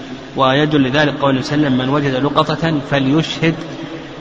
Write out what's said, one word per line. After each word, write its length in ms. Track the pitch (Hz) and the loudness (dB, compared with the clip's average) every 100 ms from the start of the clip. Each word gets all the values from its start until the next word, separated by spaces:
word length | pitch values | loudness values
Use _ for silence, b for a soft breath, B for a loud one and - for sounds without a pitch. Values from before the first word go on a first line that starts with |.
| - - - 131 | -14 -14 -10 0
ويدل 480 | 131 135 151 151 | 2 4 4 4
لذلك 300 | 131 139 151 139 | 2 2 0 2
قوله 220 | 139 131 | 0 0
صلى 140 | - 147 | 0 0
الله 120 | 147 | 2
عليه 80 | 127 | 2
وسلم: 120 | 127 | 2
"من 20 | |
وجد 260 | 147 143 131 | 0 0 0
لقطة 640 | 143 147 151 151 165 151 139 | 0 2 0 0 0 -2 0
فليشهد 640 | 139 131 151 156 - 160 160 - - - - - - | 0 2 2 0 0 -2 -2 -8 -12 -12 -12 -14 -14